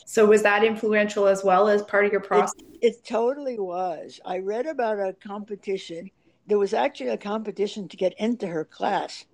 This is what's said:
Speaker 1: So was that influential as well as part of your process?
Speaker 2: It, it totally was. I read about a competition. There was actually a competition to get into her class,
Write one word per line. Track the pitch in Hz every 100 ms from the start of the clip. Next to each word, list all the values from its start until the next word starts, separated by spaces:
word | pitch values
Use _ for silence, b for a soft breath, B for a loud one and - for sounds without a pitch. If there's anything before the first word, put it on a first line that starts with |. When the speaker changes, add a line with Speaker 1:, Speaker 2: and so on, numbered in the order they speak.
| -
Speaker 1:
So | - 214
was | 214
that | 208 208
influential | 220 214 214 214 208 208 196
as | 196
well | 196 185 208
as | 208
part | 208 202 202
of |
your | 196
process? | 196 180 196 - - -
Speaker 2:
It, | 233
it | 220
totally | - 220 240 285 277 233
was. | 185 175 185 151 180 -
I | - 185
read | 190 220 302
about | 285 226 208
a | 196
competition. | 190 208 202 202 202 - 190 - 165 190 - _ _ -
There | 208
was | 196
actually | 220 269 - 254
a | 220
competition | 202 214 214 190 202 214 180
to | 196
get | 185 -
into | 214 240 190
her | 165
class, | 156 - - 185 151 - -